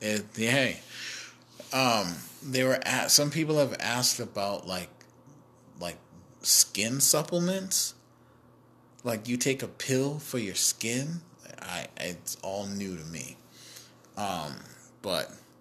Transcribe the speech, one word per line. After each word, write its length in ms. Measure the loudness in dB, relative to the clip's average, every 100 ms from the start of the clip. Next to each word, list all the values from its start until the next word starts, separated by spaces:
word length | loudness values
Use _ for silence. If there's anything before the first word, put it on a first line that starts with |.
it, 240 | -2 -2 -2 -2
hey, 460 | 2 4 4 0 -10 -12 -10 -10 -12 -18 -20 -18 -4
um, 440 | 2 4 4 2 -4 -10 -14
they 220 | -2 2
were 160 | 4 2
a-, 240 | 2 2 6
some 220 | 6 6
people 300 | 2 2 4
have 160 | 4 2
asked 400 | 0 2 2 0
about, 480 | -2 -2 -2 -2 -4
like, 220 | -6 -6 -14 -20 -20 -20 -20 -20 -20 -20 -10
like, 180 | -8 -10 -16 -20 -20 -4
skin 580 | 4 6 4 2 0 4
supplements. 920 | 4 4 2 0 0 0 0 0 -2 -6 -20 -20 -20 -20 -20 -20 -20 -20 -20 -10
Like, 240 | -4 -4 -2
you 100 | 0
take 240 | 0 0
a 60 | -4
pill 500 | -6 0 2 2 -2
for 220 | -6 -4
your 160 | -2 0
skin. 640 | 0 0 0 0 -2 -6 -10 -20 -20 -14
I, 240 | -8 -6 -6 -6
it's 400 | -6 -6 -8 -8
all 240 | -6 -4 -4
new 320 | -4 -6 -6
to 60 |
me. 340 | -10 -10 -12 -16 -20 -20 -20 -20 -20 -20 -14 -6
Um, 380 | -4 -4 -6 -10 -16 -20 -20 -10
but 280 | -2 -2 -2 -8 -20 -20